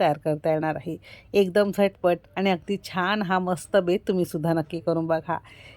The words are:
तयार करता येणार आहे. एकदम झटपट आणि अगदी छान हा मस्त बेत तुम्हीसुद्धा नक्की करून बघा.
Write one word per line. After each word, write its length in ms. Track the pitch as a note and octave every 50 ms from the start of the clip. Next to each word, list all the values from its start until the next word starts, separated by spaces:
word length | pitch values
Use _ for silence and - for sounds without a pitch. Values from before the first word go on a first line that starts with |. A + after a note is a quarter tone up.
तयार 180 | F#3+ D#3 D3 D3
करता 340 | - D#3 D3+ D3+ - D#3+
येणार 240 | D#3 D#3 D#3 D#3 D3+
आहे. 200 | D3 - E3+ D#3 - - - - - - - -
एकदम 360 | G3+ G3 F#3 F3 G#3 G#3 G3+
झटपट 480 | F3+ - G3+ G3 G3 _ - F3 F3 E3+ - _ -
आणि 140 | F#3 G3 G3
अगदी 260 | F#3 D#3+ - - G3+ F#3+ -
छान 380 | - - F#3 F3+ F#3 G#3+ G#3+
हा 160 | G3+ E3+ F#3+ F#3
मस्त 380 | F#3 F3+ F3+ - - - -
बेत 320 | G3 F3+ F3 F3+ G#3 - -
तुम्हीसुद्धा 440 | F#3+ F#3 E3+ - - E3 D3+ E3+
नक्की 280 | E3 E3 D#3 - - E3
करून 260 | - E3+ E3 E3 E3
बघा. 320 | D#3+ D#3+ D#3+ D#3+ - D#3+ - - - - - - - -